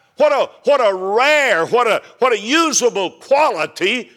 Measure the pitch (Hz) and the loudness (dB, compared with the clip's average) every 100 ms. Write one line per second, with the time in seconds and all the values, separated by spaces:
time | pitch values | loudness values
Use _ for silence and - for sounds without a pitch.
0 | _ - 302 277 180 - - 285 220 190 | _ -2 0 0 -4 -4 0 2 2 -2
1 | 190 214 277 302 269 175 147 226 233 170 | -2 0 2 2 0 -2 0 0 0 -2
2 | - - 254 220 208 311 320 220 233 190 | -4 -2 -2 -2 0 0 0 0 -2 -2
3 | 175 - - 220 254 180 156 - 180 247 | -6 -6 0 2 2 -2 -6 -4 -4 -4
4 | - | -8